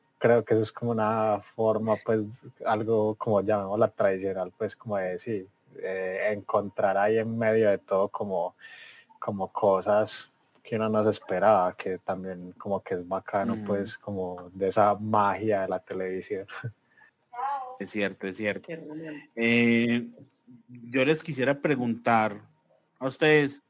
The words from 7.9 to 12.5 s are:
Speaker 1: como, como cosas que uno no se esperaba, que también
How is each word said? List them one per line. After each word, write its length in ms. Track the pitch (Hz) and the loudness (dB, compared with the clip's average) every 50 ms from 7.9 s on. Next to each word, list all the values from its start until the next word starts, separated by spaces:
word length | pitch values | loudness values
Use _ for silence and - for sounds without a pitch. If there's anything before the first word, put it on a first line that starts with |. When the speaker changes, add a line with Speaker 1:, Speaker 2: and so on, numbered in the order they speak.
| 98 95 98 | 0 2 2
Speaker 1:
como, 480 | 98 - - 104 101 92 85 87 92 - _ - - - - - - - - - _ _ _ | 0 -2 -6 -6 -4 -2 -2 -4 -4 -6 _ -18 -20 -20 -20 -20 -20 -20 -20 -20 _ _ _
como 320 | - 117 104 95 95 - | -6 -6 -4 -4 -4 -6
cosas 800 | - - 110 101 95 92 90 107 104 104 107 - - - - - _ _ _ _ _ _ _ | -2 2 4 4 4 4 4 2 2 2 2 0 -4 -10 -14 -18 _ _ _ _ _ _ _
que 140 | - 120 | -4 -2
uno 120 | 107 110 110 | 0 0 2
no 140 | 107 107 107 | 2 4 4
se 60 | 110 | 2
esperaba, 640 | 101 - - - 92 90 98 107 107 95 90 90 - | 2 0 -4 -4 0 2 6 6 6 6 4 2 0
que 240 | - - 98 92 87 | -4 -6 -6 -6 -6
también 540 | - - 95 95 92 95 90 90 90 90 | -6 -6 -6 -6 -8 -10 -10 -10 -12 -14